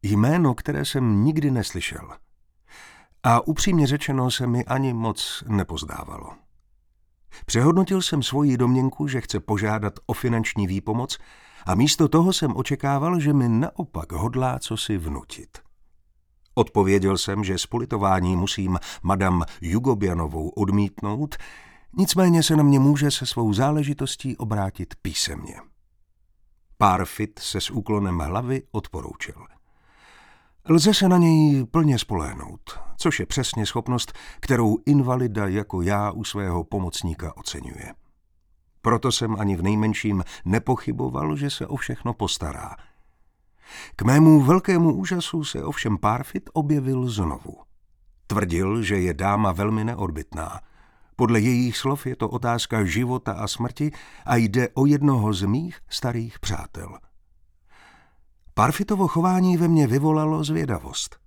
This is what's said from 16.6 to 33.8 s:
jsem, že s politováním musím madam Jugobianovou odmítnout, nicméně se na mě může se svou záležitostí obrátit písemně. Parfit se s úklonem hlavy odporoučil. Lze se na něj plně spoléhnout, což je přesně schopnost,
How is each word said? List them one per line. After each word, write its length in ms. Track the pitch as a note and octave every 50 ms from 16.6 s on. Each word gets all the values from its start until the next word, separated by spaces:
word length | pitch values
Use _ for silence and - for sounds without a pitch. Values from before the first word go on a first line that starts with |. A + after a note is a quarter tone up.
| A2 - _ G#2 G2 F#2+ G2 G2+ F#2 G2 G2 F2
jsem, 260 | - - G2 G#2 G2+
že 140 | F#2+ F#2 F2
s 80 | -
politováním 720 | - - A#2+ A#2+ - - G#2 G2+ G2 F#2+ F#2 F2+ F2+ F#2 F2
musím 400 | F#2 G2 - - F#2+ F#2 F2+ E2 - - - -
madam 420 | - F2+ G2 F#2 G2 F#2 F2+ F2 D#2+ - - -
Jugobianovou 880 | E2+ E2+ F2+ A2+ B2 C3+ A#2+ G2+ G#2 F#2 F2 E2+ E2 D2+ E2 E2 D#2 -
odmítnout, 880 | - - G2+ F#2+ G2 G2+ G2+ F#2+ - - - G#2 G#2 B2+ D3+ D3 - - - - - - - - - - - - -
nicméně 460 | - F#3+ - - F3+ F#3 F3 E3+ E3
se 140 | D3+ - D#3+
na 60 | D3+
mě 160 | D3 C#3+ C#3+ C3+
může 320 | C3 C#3+ D3 C#3 D3 D3
se 160 | C#3 - C3
svou 260 | - - A#2 A#2 G#2+
záležitostí 840 | G2+ G2+ C3 C#3+ D3+ D3+ C#3+ C#3+ C#3+ - C3+ C3 - - - C3 A#2+
obrátit 580 | - B2 G#2+ A2 G#2 G2 F#2+ - - F2+ - - -
písemně. 540 | - - D#2 - - - - - - - - - - - _ _ _ _ _ _ _ _ _ _ _ _ _ _ _ _ _ _ _ _ - _
Parfit 600 | G#2+ G2 F2+ F#2 F2+ - - - G#2+ G#2 _ -
se 220 | - - - G2
s 100 | - -
úklonem 480 | C#3+ A#2 G2 - G#2+ G#2 G2+ F#2+ F2 E2
hlavy 440 | D2 D2+ F2+ G#2+ B2 B2 C3+ - - _
odporoučil. 760 | - G#2+ - - - D#2 - - - - - - - - - - _ _ _ _ _ _ _ _ _ _ _ - - - - _ - _ _ _ _ _ _ -
Lze 260 | D#3+ E3+ D3+ G#3+ G#3
se 140 | - G3 F#3
na 80 | F3+
něj 500 | F3 E3+ E3 D#3+ D#3 D#3 D3+ C#3+ C3+ B2
plně 320 | - - E3 E3 D3+ C3 A2
spoléhnout, 640 | - - G#2+ F2 D2+ D#2+ - A#1 C#2+ - - - - - - - - - -
což 240 | - - E3 - -
je 60 | F2+
přesně 400 | - - C#3 B2 - - A#2 G#2+
schopnost, 460 | - - A#2+